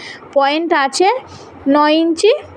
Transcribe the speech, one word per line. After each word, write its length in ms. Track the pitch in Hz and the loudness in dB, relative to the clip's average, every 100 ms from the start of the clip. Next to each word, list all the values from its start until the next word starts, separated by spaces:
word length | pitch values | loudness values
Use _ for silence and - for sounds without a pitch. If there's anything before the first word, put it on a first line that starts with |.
| - - - 277 | -18 -20 -6 -2
পয়েন্ট 340 | 277 311 339 320 | 0 0 -2 0
আছে 240 | 269 - 370 508 - - - - 277 | 0 0 0 0 -6 -20 -20 -8 0
নয় 200 | 294 302 320 | 2 2 2
ইঞ্চি 300 | 330 330 403 587 - | 0 0 0 0 -4